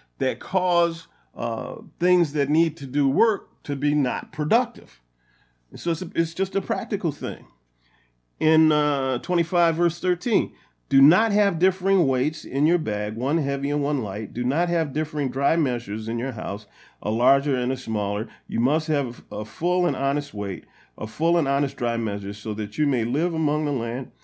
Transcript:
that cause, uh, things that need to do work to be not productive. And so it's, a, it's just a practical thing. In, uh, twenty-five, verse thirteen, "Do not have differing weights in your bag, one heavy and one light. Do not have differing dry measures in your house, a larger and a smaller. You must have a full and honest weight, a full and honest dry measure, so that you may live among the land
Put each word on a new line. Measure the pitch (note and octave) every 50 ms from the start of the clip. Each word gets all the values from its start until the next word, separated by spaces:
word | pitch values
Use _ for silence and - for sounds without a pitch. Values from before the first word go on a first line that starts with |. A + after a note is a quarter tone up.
| _ _ _ -
that | C3 C3 A#2 -
cause, | - - - F#3+ F3+ F3+ F3 E3+ E3+ E3+ E3 D#3+ - - _ _ _ _ -
uh, | - A#2 A#2 A2+ A2+ G2+ F#2+ F#2+ - - - - -
things | E3+ F3+ F3+ F3+ E3+ C#3+ C#3
that | D3+ C#3+ C3+
need | D3 D#3+ E3+ E3 D3+
to | - C#3
do | C3 B2 D3 C#3+ C3+
work | C3+ F3 A3+ A#3 G#3 - - - _ _ -
to | - C#3+
be | C3+ C#3+ D3 D3
not | D3+ C3+ B2 A2 F#2+ - - -
productive. | - D3+ D#3 G#3 A#3+ B3+ - - - - - - _ _ _ _ _ _ _ _ _ _ _ _ _ _ _
And | - A2
so | - F3
it's, | E3 -
a, | F#3 E3 -
it's | F3 E3 D#3+ -
just | - F#3+ F#3 -
a | G3
practical | F#3+ - G#3+ F#3+ - - A#3 - - D#3+ C#3
thing. | - - A2 F2 - - - _ _ _ _ _ _ _ _ _ _ _ _ _ _ _ _ _ -
In, | D#3 D#3 D#3+ D#3+ D#3+ D#3
uh, | D3+ D3+ D3 D3 C#3+ C#3 C3 C3 C3 A#2
twenty-five, | - - F3+ E3+ E3+ E3+ F#3 F3 E3+ E3 D#3+
verse | D#3+ F3 E3+ E3 -
thirteen, | - F#3 F3+ F3 - B3 A3+ F3 G#2 - - - _ _ _ _ _ -
"Do | C3+ C3+
not | C3+ D3 E3+ G3+ A3+ A3
have | G3+ G#3 G#3 G3+ F3 D#3+
differing | F3 F#3+ F#3 - F3 G3 G3 F#3+ E3 C3
weights | C3 B2+ C3 D3+ D#3 - -
in | - B2 C#3 D3
your | D#3+ F3 E3+
bag, | D3 A2+ G#2 G#2 G#2 G#2 A2
one | A2+ B2 C3+ D#3 E3
heavy | C#3+ C#3 C#3 C#3 C#3 C#3
and | D3 D3 C#3+
one | C#3+ D3+ C3+
light. | A2 G#2 F#2+ G#2+ A2 - -
Do | A#2+ A#2+
not | B2 C#3 D#3+ F3 E3+
have | F3 E3+ D#3+ D3
differing | B2+ D3+ D#3 D3 - D3+ C#3+ B2+
dry | A#2+ C3+ C#3 C#3+ E3
measures | E3+ D#3 C3 B2 A#2+ A2 G2 G#2 A2 G#2+ A2+
in | A#2 A#2
your | B2 C3+
house, | A2+ G2+ E2 E2+ G2+ G#2 - - _ - - - _ _ -
a | G#2+
larger | A2 A2+ A#2+ B2+ C#3 C#3 C#3 D3 C3+
and | B2+ B2 B2
a | C3 B2+
smaller. | - A2 A2 G#2+ G#2 G2+ G#2 G#2 A2 - - - _ -
You | - A#2
must | A#2 C3 D3 D#3+ D#3 D#3+
have | D#3 C#3+ C#3 A#2+ A#2 - - -
a | G#2+ G#2 G#2+
full | A2 - - E3 F3 F3+ F#3 F3+
and | E3+ C3+
honest | - C#3 C#3 C#3 D3 C#3+ - -
weight, | G#2 G2+ G2 F#2 - - - _ _ _ _ _ -
a | A2
full | A2 - - D#3 E3 E3+ E3+
and | D3 C#3
honest | C#3 C#3 C#3+ B2+ - -
dry | B2+ A#2+ A#2
measure, | A#2 A2+ A2 G2+ G2+ G2 G2 G2+
so | - - A2+ G#2+
that | G#2+ G#2+ G2+ - -
you | D3+ C#3+
may | C3+ A#2+ A2+
live | A#2+ B2 D3 E3+ F3 E3
among | D#3+ D#3+ D3 D3+ D3+ D#3
the | D3
land | C#3+ A#2+ A2+ A#2 A#2 C3 C3+ - - _